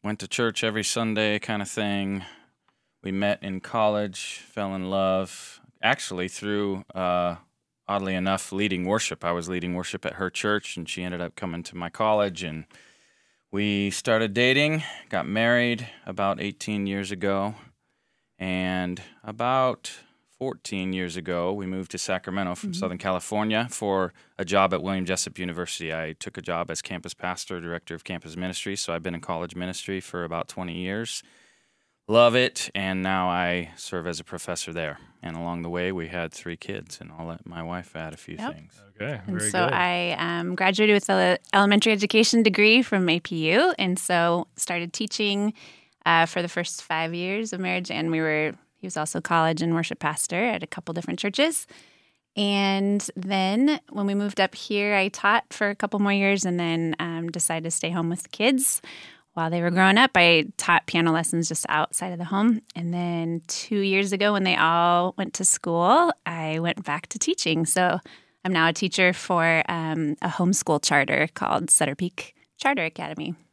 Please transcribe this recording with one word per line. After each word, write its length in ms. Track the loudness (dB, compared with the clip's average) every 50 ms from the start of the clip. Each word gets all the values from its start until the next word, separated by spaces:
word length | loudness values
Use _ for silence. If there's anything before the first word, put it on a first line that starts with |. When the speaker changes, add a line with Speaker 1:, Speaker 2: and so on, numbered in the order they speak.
| -4
Speaker 1:
went 160 | -6 -6 -6
to 80 | -8
church 360 | -8 -2 0 0 0 0 0 -2
every 200 | 0 0 0 -2
Sunday 560 | -2 -2 -2 -2 0 0 2 2 2 0 0
kinda 260 | -2 -4 -4 -4 -4
thing. 580 | -6 -4 -4 -2 0 0 -2 -2 -2 -4 -6 -8 -12 -20 -20 _ _ _ _ _ _ _ _ _ _ _ _ -8
We 80 | -6
met 300 | -2 0 0 0 0 -2 -4
in 160 | -8 -8 -8
college, 760 | -10 -6 -2 0 2 2 2 0 -2 -4 -6 -10 -12 -12 -12 -14 -18
fell 260 | -14 -8 -8 -6 -6 -4
in 140 | -6 -4 -2
love, 720 | 0 0 2 2 2 0 -2 -4 -8 -16 -18 -18 -20 -20 _ _ _ _
actually 460 | 0 0 0 0 -2 -8 -6 -4 -6
through, 580 | -6 -6 -8 -6 -4 -2 0 0 -2 -4 -6 -8 _ -8
uh, 400 | -4 -2 0 0 0 0 -2 -4 -6 _ _ _ _ _ _ _ _ _
oddly 280 | -4 -4 -2 -2 -2 -2
enough, 360 | -2 0 0 -2 -2 -4 -6
leading 340 | -4 -2 -2 0 0 -2 0
worship. 400 | 0 0 0 0 -4 -6 -4 -4
I 60 | -4 -4
was 160 | -4 -4 -4
leading 240 | -6 -6 -4 -4 -6
worship 320 | -6 -6 -8 -10 -8 -8
at 80 | -8 -6
her 160 | -6 -6 -6
church, 480 | _ -4 -2 0 0 0 -2 -6 -12
and 100 | -12 -10
she 160 | -10 -10 -8 -8
ended 160 | -8 -6 -8
up 160 | -8 -10 _
coming 280 | -10 -10 -8 -8 -8 -10
to 120 | -12 -12
my 140 | -10 -10 -10
college, 540 | _ -2 0 2 4 2 2 0 -2 -6 -8
and 220 | -8 -8 -10 -12 _ _ -20 -20 _ _ _ _ _ _ _ _ _ _ _ _ _
we 380 | -4 -2 0 0 0 0 0 -2
started 440 | -4 -4 0 2 2 2 2 0 2
dating, 500 | 2 4 4 4 4 2 2 0 -2 -4 -8 -14 -16 -12 _
got 180 | -4 -4 -2
married 600 | -2 -2 0 2 2 2 2 2 0 -2 -4 -6 -12 -16 -16 _
about 340 | -12 -6 -2 -2 -2 -2 -2
eighteen 480 | -4 -8 -8 _ -8 -6 -4 -4 -4
years 240 | -2 -4 -4 -4 -6
ago, 440 | -6 -2 0 0 0 0 -2 -4 -6 -10 -20 -20 _ _ _ _ _ _ _ _ _ _ _ _ _ _
and 640 | -6 -4 -2 -2 -2 -2 -2 -2 -2 -4 -6 -10 -12 -20 -20 _ -16
about 680 | -14 -8 -4 -2 0 2 2 2 0 -2 -4 _ -16 -16 -16 -20 _ _ _ _ _ _ _
fourteen 540 | -8 -8 -8 -8 _ -8 -6 -4 -4 -4 -2
years 240 | -4 -4 -4 -6
ago, 340 | -8 -6 -4 -4 -2 -2 -2
we 140 | -2 -4 -6
moved 260 | -6 -6 -8 -8 -8
to 60 | -8
Sacramento 580 | -8 -4 -4 -4 -4 -4 -4 -4 -4 -4 -4 -4
from 140 | -6 -6 -8
Speaker 2:
Mm-hmm. 80 | -6 -4
Speaker 1:
Southern 180 | -4 -4 -6
California 680 | -4 -2 -2 -2 -2 -4 -4 -4 -2 0 0 0 0 0 -2
for 440 | -6 -6 -2 0 0 0 0 -2 _ _ _ _ _ -8
a 60 | -4
job 280 | 2 4 6 6 6 4
at 80 | 0
William 240 | -2 -2 -2 -2 -2
Jessup 320 | -2 -2 -2 -2 -6 -6
University. 560 | -8 -8 -8 -6 -6 -8 -8 -8 -8 -6 -6 -4
I 200 | -4 -6 -8 -8
took 240 | _ -14 -12 _
a 40 | -10
job 300 | -6 -6 -4 -4 -4 -4
as 100 | -6 -8
campus 320 | -8 -10 -12 -10 -10 -12 -12
pastor, 460 | _ -6 -6 -6 -6 -8 -10 -10 -8
director 340 | -8 -8 -10 -10 _ -10 -12
of 100 | -12 -10
campus 320 | -10 -10 -10 -10 -12 -10
ministry, 380 | -8 -6 -6 -6 -6 -6 -6 -6
so 160 | -6 -6 -4 -6
I've 100 | -4 -4
been 120 | -6 -8
in 60 | -8
college 340 | -8 -6 -6 -6 -6 -8 -8
ministry 440 | -8 -8 -8 -8 -10 -8 -8 -8 -8
for 240 | -8 -10 -10 -8 -8
about 240 | -6 -6 -6 -8
twenty 280 | -8 -10 -10 -10 -8 -8
years. 480 | -8 -6 -6 -6 -6 -8 -8 -10 -12 -12 _ _ _ _ _ _ _ _ _ _ _ _ _ _ _ _
Love 280 | 4 8 8 8 8 8
it, 340 | 4 2 2 -2 -6 -10 -6 -6
and 300 | -4 -2 -2 -2 -2 0
now 260 | 0 0 0 0 0
I 420 | 0 0 0 0 0 -2 -4 -6 -12
serve 300 | -16 -12 -8 -8 -6 -4
as 120 | -4 -6 -6
a 40 | -10
professor 500 | -12 -12 -12 -8 -8 -8 -8 -8 -8 -6
there. 240 | -6 -6 -6 -8 -10 -16 -20 _ _ -12
And 140 | -10 -8
along 240 | -8 -6 -6 -6 -6
the 80 | -6 -6
way, 220 | -4 -2 -2 -2
we 160 | -2 -4 -8
had 260 | -6 -6 -6 -6 -6 -8
three 240 | -12 -12 -12 -12
kids, 400 | -10 -10 -10 -10 -10 -10 -12 -18 -18
and 120 | -16 -18 -14
I'll 100 | -12 -12
let 180 | -12 -12 -12 -14
my 160 | -14 -12 -10
wife 340 | -10 -8 -8 -10 -10 -12 _
add 160 | -12 -12 -10 -12
a 40 |
few 180 | -14 -16 -14 -12
Speaker 2:
Yep. 160 | -10 -10 -10 -10
Speaker 1:
things. 260 | -12 -20 -20 _ _ -20 -20 _
Speaker 3:
Okay, 260 | _ -8 -8 -8 -8 -8
Speaker 2:
And 100 | -6 -6
Speaker 3:
very 140 | -4 -4 -2
Speaker 2:
so 140 | 0 0 0
Speaker 3:
good. 80 | 0 0
Speaker 2:
I, 400 | 0 0 0 0 0 -2 -2 -4
um, 380 | -4 -4 -4 -2 -4 -4 -4 -2
graduated 400 | 2 2 2 4 4 6 6 6
with 140 | 4 4 2
an 260 | 2 4 6 4 4 2 _ 2 4
elementary 400 | 6 8 8 8 6 6 4 4
education 480 | 2 2 4 6 6 6 6 6 6
degree 400 | 6 6 6 6 6 8 8 6
from 260 | 6 4 2 2 4
A 120 | 4 2 0
P 320 | 0 -4 -4 -2 0 4 4
U, 200 | 4 4 4 2
and 220 | 2 0 0 0 0
so 480 | 0 2 2 4 4 4 4 2 0 _ _
started 340 | -8 -6 -4 -2 -4 -4 -6 -4
teaching, 600 | -6 -6 -4 -2 0 0 2 2 2 0 0 -2 -4 -16 -20 -20 -20 _ _ _ _ _
uh, 200 | 4 6 6 6
for 160 | 4 2 -4
the 80 | -4 -2
first 320 | -4 -4 -4 -4 -8 -10 -6
five 300 | -4 -4 -2 -2 -4 -4
years 400 | -4 -4 -4 -4 -4 -4 -6 -6
of 60 | -6
marriage, 300 | -4 -2 -2 -4 -4 -4
and 180 | -4 -4 -2 0
we 80 | 0 0
were, 340 | 0 0 0 0 0 -2 -4 -8 _ _ _ _
he 80 | -12
was 100 | -8 -6
also 240 | -4 -4 -4 -4 -6
college 400 | -2 2 2 4 4 4 2 2
and 120 | 0 0 2
worship 240 | 0 0 -2 -6 -4
pastor 440 | -4 -4 -2 -2 -4 -2 -2 -2 0
at 200 | 0 -2 -4 -6
a 40 |
couple 260 | -8 -12 -12 -10 -6 -6
different 260 | -6 -4 -6 -6 -4
churches. 460 | -4 -4 2 2 2 2 2 -2 -4 _ -16 -20 -20 _ _ _ _ _ _ _ _ _ _
And 720 | -2 0 0 2 2 2 2 2 2 2 2 2 0 0 -4 -8
then 640 | -8 -4 -2 0 2 2 2 2 4 4 4 2 2 _ -10
when 180 | -6 -2 -2
we 80 | 0 0
moved 260 | 0 0 -2 2 2
up 140 | 0 0 0
here, 400 | -8 -8 -4 -2 0 0 2 2
I 140 | 2 2 0
taught 360 | -2 0 2 4 4 4 2 _ -4
for 160 | -2 -2 -2
a 60 | 0
couple 240 | _ -4 -2 0 0
more 120 | 2 2
years 320 | 4 4 4 4 2 2 0
and 140 | 0 0 0
then, 360 | 0 0 0 0 0 -2 -2 -2
um, 300 | -4 -4 -4 -6 -6 -6
decided 360 | -4 -2 -2 -2 -2 -2 -4
to 60 | -4
stay 200 | -4 -4 -4 -2
home 180 | -2 0 0 0
with 140 | -2 -4 -6
the 60 | -12
kids 520 | -4 2 2 4 4 4 4 2 2 2 -4 -8 -18 -18 -18 -20 -20 -20 _ _ _
while 160 | -2 -2 0
they 120 | 0 2
were 100 | 2 2
growing 260 | 4 6 6 8 8
up. 140 | 8 6 8 _
I 320 | 8 8 10 8 6 4 2 -4
taught 300 | -4 2 4 4 4 4
piano 260 | 2 2 4 4 4 4
lessons 340 | 2 0 0 0 0 0
just 180 | 0 -2 -4 -2 0
outside 420 | 0 0 0 0 -2 -4 -4 -4
of 60 | -6
the 80 | -6 -4
home. 340 | -2 0 2 4 4 2 2 -2 _ -10
And 180 | -6 -4 -4 -2
then 480 | -2 -2 -2 -2 -2 -2 -2 -2 -4 -6
two 320 | -8 -10 -10 -6 -2 0 0
years 320 | 2 2 2 2 2 2
ago, 220 | 0 2 2 2 4
when 100 | 4 2
they 140 | 2 4
all 560 | 4 4 4 6 6 6 6 6 4 2 0 -2
went 160 | -4 -6 -4 -4
to 100 | 0 2
school, 640 | 2 2 2 0 0 2 4 6 6 6 6 6 4 2 _ _
I 340 | -8 -6 -4 -4 -2 -2 0
went 240 | 0 -2 -2 -4 -4
back 240 | -4 -4 -4 -4 -8
to 100 | -6 -4
teaching. 460 | -2 -2 -2 0 0 0 2 2 2
So 340 | 2 2 2 4 2 2 0 -4 -10 -20 -20 _ _ _ _ _
I'm 80 | 0
now 160 | 2 4 4
a 60 | 4 4
teacher 400 | 2 -2 -2 2 4 4 4 4
for, 500 | 2 -2 0 2 4 4 4 4 4 2 0
um, 460 | -2 -4 -2 -2 -2 0 0 -2 -2 -2
a 60 | -2
homeschool 560 | -4 0 2 2 4 4 2 2 2 0 2 2
charter 460 | 4 4 4 4 4 2 0 0 0 _
called 360 | -4 -2 0 0 0 2 2
Sutter 260 | 4 4 4 2 0
Peak 400 | -2 -4 -4 _ -8 -16 -16 _ _ _ _ _
Charter 260 | _ 0 0 0 0 -2
Academy. 520 | -4 _ -8 -10 -10 -8 -8 -8 -8 -8 -10 _ _